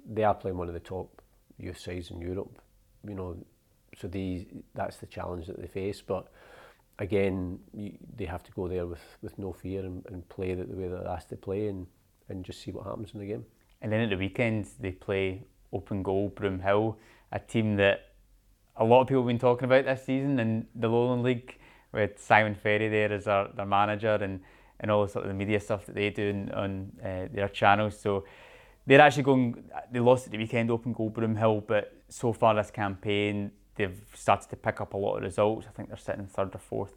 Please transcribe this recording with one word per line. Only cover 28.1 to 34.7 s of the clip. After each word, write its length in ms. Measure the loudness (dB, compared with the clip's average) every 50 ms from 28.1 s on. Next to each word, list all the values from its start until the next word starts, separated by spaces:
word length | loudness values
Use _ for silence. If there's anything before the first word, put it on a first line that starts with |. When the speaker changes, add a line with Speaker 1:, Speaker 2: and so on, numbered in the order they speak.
| 0 0 -2 -6 -16 -20 -20 -20 -20 -20 -20 -20 -20 _ 6
Speaker 2:
they're 160 | 8 10 10
actually 220 | 10 10 8 4 4
going, 400 | 4 4 4 4 0 -2 -6 -12 -14 -12 -14 -10 -6
they 80 | -2 4
lost 280 | 6 6 6 4 2
at 40 | -4
the 60 | -6
weekend, 340 | -6 -4 0 0 0 2 2
Open 220 | 0 0 -2 -4 -4
Goal 160 | -2 -4 -4
Broomhill, 560 | -2 -2 0 0 2 4 4 4 4 2 0
but 340 | 0 0 0 0 -4 -10 -20 _
so 240 | -20 -8 -4 -2 -2
far 240 | 0 4 4 4 4
this 160 | 4 0 -2
campaign, 800 | -2 -4 -4 -4 -4 -4 -2 0 0 2 2 0 0 -2 -4 -6 -8 -14 _ _ -4
they've 240 | -4 -4 -4 -4 -8 -16 -20 -20
started 360 | -2 4 4 4 4 2 -6
to 40 | -12
pick 240 | -6 -4 -4